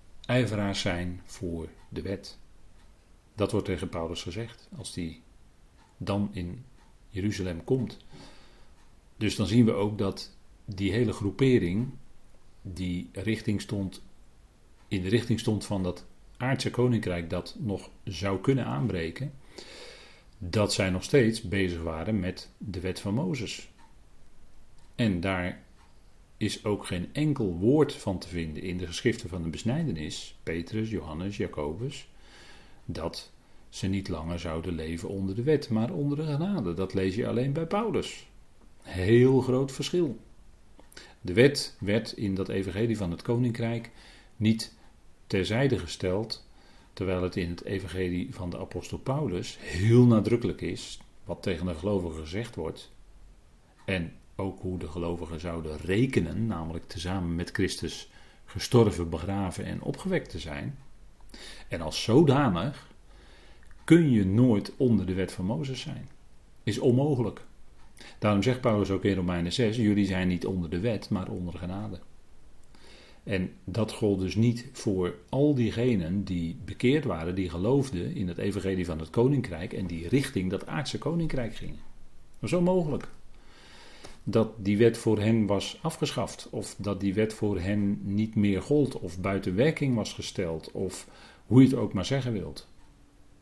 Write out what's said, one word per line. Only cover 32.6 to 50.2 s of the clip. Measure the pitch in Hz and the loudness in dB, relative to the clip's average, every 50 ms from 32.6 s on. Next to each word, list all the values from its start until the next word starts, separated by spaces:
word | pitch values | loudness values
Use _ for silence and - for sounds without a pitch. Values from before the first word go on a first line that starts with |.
| - - - - - | -20 -20 -20 -14 -10
dat | - 82 - 80 85 - - - - - - - - - - - - | -8 -8 -6 -6 -6 -6 -8 -12 -16 -20 -20 -20 -20 -20 -20 -20 -18
ze | - - - | -10 -6 -4
niet | 95 98 98 92 - | -2 -2 -2 -2 -4
langer | 87 78 80 82 87 82 | -6 -6 -4 -4 -4 -4
zouden | 80 85 80 82 82 95 85 | -4 -4 -4 -4 -4 -4 -4
leven | 80 80 80 85 85 104 - | -4 -4 -4 -6 -6 -6 -6
onder | 98 98 95 95 95 | -4 -4 -4 -2 -2
de | 113 120 | 0 2
wet, | 151 156 139 - - | 4 2 2 2 0
maar | 110 110 113 - - | 0 0 0 0 0
onder | 147 143 143 147 | -2 0 0 0
de | 147 160 | 0 -2
genade. | 156 143 143 170 202 208 165 107 87 85 | -2 -2 0 0 0 0 0 0 0 0
Dat | 87 95 92 - | 0 -2 0 0
lees | 98 95 95 92 | 2 2 2 2
je | 110 123 110 | 0 -2 0
alleen | 107 117 131 139 139 | 0 0 0 0 0
bij | 160 165 | -2 -2
Paulus. | 160 202 208 233 214 151 101 78 - - - - - - - - - - - - - - - - | 0 0 0 0 0 0 -2 -2 -4 -8 -12 -16 -18 -20 -20 -20 -20 -20 -20 -20 -20 -20 -20 -14
Heel | - - 92 92 101 117 120 123 131 135 127 | -8 -4 0 4 6 8 8 8 8 8 6
groot | - 127 123 127 139 135 - | 4 4 2 2 2 0 -2
verschil. | - 139 - - 180 170 135 110 - - - - - - - - - - - - - - - - - - - - - | -6 -4 0 0 2 2 0 -2 -6 -12 -18 -20 -20 -20 -20 -20 -20 -20 -20 -20 -20 -20 -20 -20 -20 -20 -20 -18 -8
De | - 92 87 | -6 2 6
wet | 104 127 143 143 - - - - - | 8 8 8 6 2 -4 -8 -8 -6
werd | 101 98 104 113 110 - - | -2 0 0 0 0 -2 -6
in | - - 98 95 | -4 -2 -2 0
dat | 92 95 - | -2 -2 -2
evangelie | - 98 95 98 87 101 117 117 110 | -2 -2 -2 -2 0 0 0 0 0
van | 104 98 85 | 0 -2 -2
het | 85 - - | -4 -4 -2
koninkrijk | - 117 120 127 120 113 - 117 113 117 113 117 - - - - - - - - - - | 0 0 2 2 0 0 -2 -2 -2 -2 -4 -6 -10 -14 -20 -20 -20 -20 -20 -20 -20 -6
niet | - 107 110 110 113 - - - - - - - - - - - - - | 2 4 4 4 4 0 -6 -14 -18 -20 -20 -20 -20 -20 -20 -20 -20 -6
terzijde | - - 95 90 90 107 120 139 139 120 87 | -2 0 0 2 2 2 2 4 4 2 0
gesteld, | 82 80 - - 95 92 90 104 113 110 - - - - - - - - - - - - - | 0 -4 -6 -4 -2 0 0 0 -2 -4 -6 -10 -12 -16 -20 -20 -20 -20 -20 -20 -20 -16 -8
terwijl | - 98 92 92 90 90 | -4 -2 0 0 0 0
het | 90 - | -2 -2
in | 101 87 85 | -2 -2 -2
het | 87 - - | -4 -6 -6
evangelie | - 101 95 92 87 87 92 92 90 90 90 98 - - | -6 -6 -6 -6 -6 -4 -2 -2 0 0 -2 -2 -4 -6
van | - 90 87 | -6 -6 -6
de | 87 - | -6 -6
apostel | 95 - - 87 - - 104 - | -8 -8 -8 -8 -8 -8 -8 -6
Paulus | - - 131 151 156 107 87 92 - - - - | -4 -2 -2 -2 -2 -2 -2 -4 -4 -6 -10 -12
heel | - - 85 85 101 110 117 123 123 | -10 -6 -2 2 6 8 10 10 10
nadrukkelijk | 120 113 107 | 10 10 8